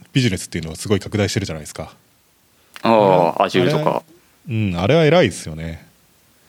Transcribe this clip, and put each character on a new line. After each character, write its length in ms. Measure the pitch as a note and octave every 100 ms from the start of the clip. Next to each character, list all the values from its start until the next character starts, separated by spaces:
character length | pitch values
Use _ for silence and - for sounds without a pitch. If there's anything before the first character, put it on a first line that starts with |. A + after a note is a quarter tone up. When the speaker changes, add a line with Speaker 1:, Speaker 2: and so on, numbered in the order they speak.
| -
Speaker 1:
ビ 80 | C#3
ジ 100 | B2
ネ 60 | F#2
ス 100 | -
っ 20 |
て 100 | F2
い 40 |
う 40 | D#2+
の 60 |
を 40 | D2+
す 100 | G2
ご 80 |
い 60 | G2+
拡 180 | - G#2
大 100 | G2
し 60 |
て 60 | A2
る 60 | G2
じ 60 |
ゃ 20 |
な 60 | D#2+
い 20 |
で 40 | D2+
す 80 |
か。 200 | - D#2 - _ _ _ _ _ _ _ -
Speaker 2:
あ 60 | A2+
あ、 540 | A2+ G2+ F2+ E2+ D2
Speaker 1:
あ 60 | F#2+
れ、 20 |
Speaker 2:
Azure 200 | F#2 F2
と 140 | D#2+
か。 180 | - - - - _ _ -
Speaker 1:
う 40 |
ん、 240 | A2 G#2 E2+
あ 100 | F#2+
れ 80 |
は 100 | D#3+
偉 180 | D3+ E3+
い 80 | D3+
で 20 |
す 140 | - -
よ 100 | D#2
ね。 300 | E2 D#2+ - _ _ _ _ _